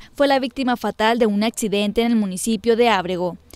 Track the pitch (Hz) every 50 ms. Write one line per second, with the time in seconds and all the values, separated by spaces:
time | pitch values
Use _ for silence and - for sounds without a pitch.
0 | - - - - 285 277 269 269 262 247 - - 262 254 247 - - 208 196 -
1 | 214 220 233 226 233 214 202 202 214 233 - - 233 202 190 202 208 208 214 233
2 | 233 233 240 220 208 190 180 180 - 226 226 202 - 233 226 214 240 233 208 185
3 | 175 180 185 170 180 175 170 - _ _ -